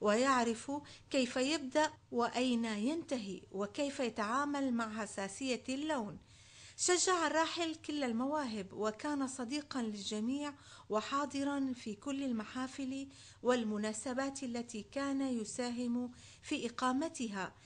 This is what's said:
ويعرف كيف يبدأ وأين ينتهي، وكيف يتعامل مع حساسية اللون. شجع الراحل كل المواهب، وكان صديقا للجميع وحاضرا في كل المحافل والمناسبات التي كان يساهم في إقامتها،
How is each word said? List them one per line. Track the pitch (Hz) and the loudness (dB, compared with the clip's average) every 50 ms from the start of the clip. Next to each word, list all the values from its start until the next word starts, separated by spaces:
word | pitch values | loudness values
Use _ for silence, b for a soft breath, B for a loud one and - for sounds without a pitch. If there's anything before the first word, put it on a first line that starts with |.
ويعرف | - 208 208 233 254 277 262 247 233 233 226 226 - - 277 294 285 B B B B - | 4 4 6 6 6 6 6 6 6 4 2 0 -2 -4 -4 -4 -4 B B B B 0
كيف | - 277 254 240 - | 2 4 4 4 2
يبدأ | 262 254 277 311 330 277 254 - 302 311 302 - - - - | 2 2 2 2 0 0 0 2 4 4 4 2 -4 -12 -4
وأين | 254 240 233 226 - 240 254 262 240 226 233 | 0 2 2 2 2 2 2 4 4 2 2
ينتهي، | 226 214 208 208 262 320 339 320 - 277 247 202 196 185 - - - | 0 0 0 0 0 0 0 -2 -2 -2 -2 -2 -4 -6 -8 -10 -8
وكيف | - 190 208 208 208 - 285 277 277 - | -4 -4 -4 -2 0 0 0 0 0 0
يتعامل | 262 226 240 240 208 208 233 269 294 294 285 277 277 262 240 | -2 -2 0 -2 0 0 2 2 2 2 2 2 2 2 2
مع | 233 226 220 214 220 | 0 0 -2 -2 -4
حساسية | 208 196 - - 196 190 196 - 269 262 247 240 - - | -4 -4 -4 -4 -4 -4 -4 -4 -2 0 0 -2 -2 -4
اللون. | 262 277 302 311 311 262 214 202 147 - B B B B B B B B B B B | -4 -2 0 0 0 0 0 -2 -6 -10 B B B B B B B B B B B
شجع | - - - 359 330 - 381 359 339 330 | 0 2 4 4 4 6 4 4 4 4
الراحل | 294 302 320 320 311 - 330 339 330 320 | 4 4 4 4 4 2 0 0 -2 -2
كل | 320 - - 294 294 277 | -4 -6 -4 -2 0 0
المواهب، | 240 226 226 254 277 302 311 285 233 214 208 185 190 - | 2 2 2 2 2 0 0 0 -2 -2 -4 -6 -6 -4
وكان | - 208 214 214 214 - 302 294 277 269 | -2 0 0 0 -2 -2 -2 0 0 0
صديقا | 254 - - 247 226 277 302 285 - - 262 | -2 -2 -4 -4 -2 -2 -4 -4 -4 -4 -2
للجميع | 233 220 208 202 196 - 214 214 214 240 269 285 294 294 285 B B B B B B - | -2 -2 -4 -4 -4 -4 -2 0 0 0 0 -2 -2 -4 -8 B B B B B B -2
وحاضرا | 208 214 214 - 277 277 294 269 285 277 277 285 285 277 269 262 254 | 0 0 0 0 0 0 0 0 0 0 0 0 2 2 0 0 -2
في | - - 220 202 | -4 -6 -8 -8
كل | - - 285 277 269 277 | -6 -6 -4 -2 -2 0
المحافل | 262 233 220 208 - - 254 262 254 - - 277 254 269 269 277 269 B B B B B B - | 0 0 0 -2 -4 -4 -4 -4 -4 -4 -4 -4 -4 -4 -4 -6 -8 B B B B B B 2
والمناسبات | 240 254 247 226 214 214 208 214 214 214 - - 269 247 262 269 277 269 - 269 | 4 4 4 4 0 0 0 0 -2 -2 -4 -4 -2 -2 0 0 -2 -2 -4 -6
التي | 240 233 240 233 233 - 214 202 - | -4 -4 -4 -6 -6 -6 -8 -8 -6
كان | - 277 277 277 277 269 | -4 -2 0 0 0 0
يساهم | 277 262 247 226 214 - - - 247 247 240 240 247 240 240 247 247 240 247 B B B B B | 0 0 0 -2 -2 -4 -4 -2 -2 -2 -2 -2 0 0 0 0 -2 -4 -6 B B B B B
في | - - 311 269 233 | -6 -4 -2 -2 -2
إقامتها، | 226 233 - 262 254 254 269 320 330 320 - 247 214 202 196 180 - B B B | -2 -2 0 2 2 2 2 0 0 -2 -2 -4 -2 -2 -2 -4 -4 B B B